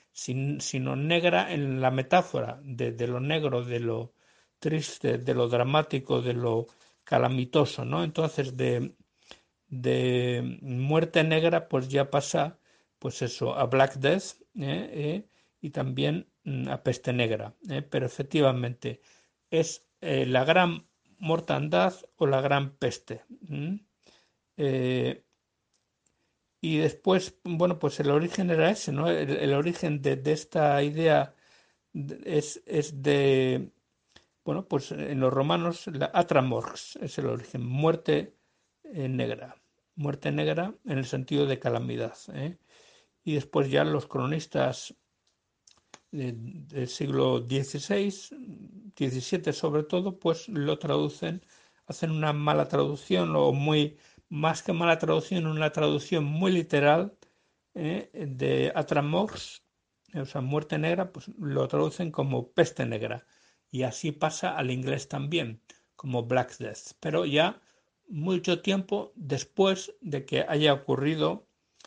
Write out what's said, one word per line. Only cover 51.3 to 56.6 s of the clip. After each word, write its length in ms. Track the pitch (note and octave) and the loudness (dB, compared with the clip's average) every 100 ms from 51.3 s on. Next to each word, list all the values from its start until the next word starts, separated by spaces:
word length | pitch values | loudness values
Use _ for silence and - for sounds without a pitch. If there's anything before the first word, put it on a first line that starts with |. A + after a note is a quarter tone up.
| F3 _ - _ _ - | -8 _ -20 _ _ -14
hacen 260 | - E3 | -6 -2
una 220 | D#3 D3+ | 0 0
mala 340 | D3 D3 D3+ C#3 | 0 2 2 2
traducción, 680 | C#3+ C#3+ D3 - F3+ E3+ | 2 0 -2 -2 0 2
o 200 | D#3 C#3+ | 4 4
muy, 440 | C3+ D3 D3+ D3 - - - - | 4 2 2 2 -2 -20 -20 -12
más 340 | D3 D#3+ D#3+ | -2 0 0
que 120 | - | -2
mala 260 | E3+ E3+ E3 | 0 4 4
traducción, 480 | E3 D#3 D#3 F#3 D#3+ | 4 0 2 -2 0
una 240 | D#3 D3+ | 0 0
traducción 540 | D#3+ D3+ D3 - E3+ D3 | 2 0 0 0 -2 0
muy 260 | D#3 F#3+ | 0 2
literal, 640 | F3+ | 2